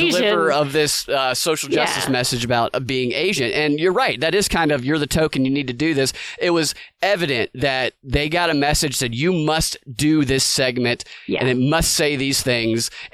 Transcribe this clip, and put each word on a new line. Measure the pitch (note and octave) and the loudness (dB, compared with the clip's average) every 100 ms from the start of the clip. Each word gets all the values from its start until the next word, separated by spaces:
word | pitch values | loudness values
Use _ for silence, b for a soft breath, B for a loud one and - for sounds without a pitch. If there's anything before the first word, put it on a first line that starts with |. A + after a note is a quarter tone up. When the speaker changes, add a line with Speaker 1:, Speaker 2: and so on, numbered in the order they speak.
| E4+ | 2
Speaker 1:
deliverer | C#4 G#3+ G#3 D#3+ | 2 2 2 2
Speaker 2:
Asian. | D3 | 2
Speaker 1:
of | C#3+ | 2
this, | D3 D3 - - | 2 0 0 -2
uh, | C#3 C3 | 0 0
social | B2+ F3 D#3 C#3+ | 0 0 -2 0
justice | - - F#2+ | 0 0 -2
Speaker 2:
Yeah. | F#2 | 0
Speaker 1:
message | B2+ B2 B2 | 0 0 -2
about, | A#2+ A#2+ A#2 | 0 0 0
uh, | - | -2
being | B2+ C3 B2 | -2 -2 -2
Asian. | A#2+ F3 F3 A#2+ | 0 0 0 -2
And | C3 D3+ D3 | 0 0 2
you're | F3 | 2
right. | F#3+ C4 A#2 | 2 0 0
That | D#3 | 0
is | F#3 G3 | 0 0
kind | F3 D#3 | 0 2
of, | C#3+ | 0
you're | B2 D#3 | 0 -2
the | C#3+ | 0
token. | E3+ D#3 C#3 C3 | 0 0 0 0
You | |
need | C#3 C3 | 0 -2
to | |
do | A#2+ D#3 | -2 0
this. | C#3+ C3 B B - | 2 0 B B -4
It | F3+ | 0
was | E3+ D3 B B _ | 2 0 B B _
evident | F#3 G3 C3+ B2+ G#2 | 0 0 0 0 -2
that | B2+ C#3 C3 B2 - | -2 -2 0 -2 -6
they | C#3 C#3+ D3+ | -4 -2 0
got | E3+ E3+ | 0 0
a | |
message | D3 C#3+ D3 D3+ B2+ | 2 2 0 0 -2
that | B2 | -4
you | A#2 E3 | -2 0
must | F3+ D3+ D#3+ D#3+ - - A#2 | 0 0 0 -2 -6 -10 -2
do | D3+ D#3 C3+ | 2 4 4
this | C3+ | 2
segment | - - C3 B2 A#2+ A#2+ B B - | 0 0 0 0 0 -2 B B -6
Speaker 2:
Yeah. | - | -2
Speaker 1:
and | B2+ | 0
it | B2+ | 2
must | B2+ D#3+ E3 | 2 2 2
say | - D3+ | 2 0
these | C#3+ C3+ C3+ | 0 -2 -2
things. | C3+ A#2+ A2+ A#2 A#2 B B | 0 0 0 0 -2 B B